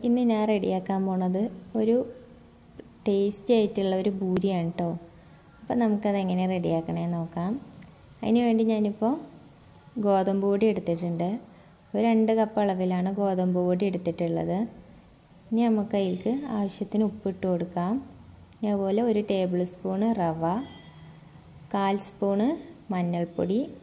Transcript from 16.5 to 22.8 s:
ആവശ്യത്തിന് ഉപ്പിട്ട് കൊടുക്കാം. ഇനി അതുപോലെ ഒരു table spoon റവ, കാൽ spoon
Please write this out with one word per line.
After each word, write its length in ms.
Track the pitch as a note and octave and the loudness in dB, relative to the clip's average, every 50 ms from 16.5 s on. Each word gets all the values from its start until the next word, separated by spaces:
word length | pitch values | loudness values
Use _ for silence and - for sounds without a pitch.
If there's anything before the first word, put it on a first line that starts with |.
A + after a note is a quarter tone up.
| A3+ G#3 | -2 -2
ആവശ്യത്തിന് 460 | G3+ G3 - - G3+ F#3 - G#3 A3 G3+ | -2 -4 -4 -6 -8 -2 0 0 0 0
ഉപ്പിട്ട് 340 | G#3 - - G3 F#3 F#3 - F#3 | -2 -4 -6 -6 -4 -2 -2 -2
കൊടുക്കാം. 440 | F3+ E3+ F3 F3 - F3 F3 F#3 A3+ C4+ - - - - - - - - - - - - | 0 0 -2 -4 -2 -2 -2 0 -2 -4 -4 -10 -20 -20 -20 -20 -20 -20 -20 -20 -10 -4
ഇനി 140 | A3+ G#3 G3+ | -2 -2 0
അതുപോലെ 280 | G3 G3 F#3+ G3 G#3+ A#3+ A#3 | 0 0 2 2 2 2 2
ഒരു 140 | A3+ G#3 G#3 - G3+ | 2 0 0 0 0
table 280 | F#3+ F#3 F3+ F3+ F3+ F3+ F3+ - | 0 0 0 0 0 -2 -2 -6
spoon 280 | - - F#3 F#3+ F#3+ G#3+ A3+ A3+ A3 | -8 -6 -4 -2 0 0 0 2 2
റവ, 340 | F3 E3 D#3+ E3 D#3+ E3 F3+ A#3 C#4 - - - - - - - - - - - - - - - - - - - - - - | 0 0 0 0 0 0 0 -2 -4 -8 -14 -18 -20 -20 -20 -20 -20 -20 -20 -20 -20 -20 -20 -20 -20 -20 -20 -20 -10 -4 -2
കാൽ 220 | G3+ G3 G3 G3+ G3+ G3+ - | 0 0 0 0 -2 -4 -10
spoon 300 | - - G#3 G3 G3 G3+ G#3+ C4+ E4 E4+ - - - - | -6 -2 0 0 2 2 2 0 0 -2 -8 -16 -20 -20